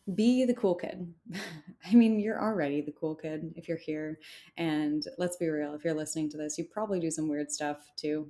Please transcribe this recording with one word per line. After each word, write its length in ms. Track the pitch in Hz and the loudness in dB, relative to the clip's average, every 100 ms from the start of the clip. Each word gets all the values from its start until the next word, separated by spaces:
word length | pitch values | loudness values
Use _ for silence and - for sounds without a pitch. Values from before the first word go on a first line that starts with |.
| 202 | -4
be 300 | 185 233 254 | 4 6 6
the 100 | 247 | 4
cool 220 | 240 190 | 4 2
kid. 380 | 175 - 180 170 - - | 2 -2 -8 -10 -12 -12
<laughs> 580 | 185 185 156 - - 185 | -10 -10 -12 -18 -10 6
I 40 | |
mean, 260 | 240 226 214 | 8 8 6
you're 220 | 208 - | 0 0
already 400 | 220 196 143 147 | 0 2 2 0
the 100 | 147 | -2
cool 240 | - 156 | -4 -4
kid 380 | 156 156 156 165 | -4 -6 -6 -8
if 140 | 165 165 | -10 -6
you're 80 | 160 | -6
here. 420 | - 156 156 156 - - - - | -4 -6 -6 -8 -14 -20 -14 -4
And 500 | 165 151 147 151 - - | 0 0 0 -2 -4 -2
let's 200 | 180 180 | -2 0
be 100 | 165 | -2
real, 260 | 151 147 | 0 -4
if 120 | 147 | -4
you're 80 | 170 | -2
listening 360 | 156 151 160 151 | -2 -4 -4 -4
to 60 | 151 | -4
this, 200 | 151 - | -6 -6
you 80 | |
probably 340 | 165 214 214 180 | -6 -4 -2 0
do 120 | 165 | 0
some 180 | 160 156 | -2 -2
weird 200 | 147 147 | -2 -4
stuff 440 | - 147 147 - | -4 -4 -6 -10
too, 320 | - 151 151 | -6 -4 -4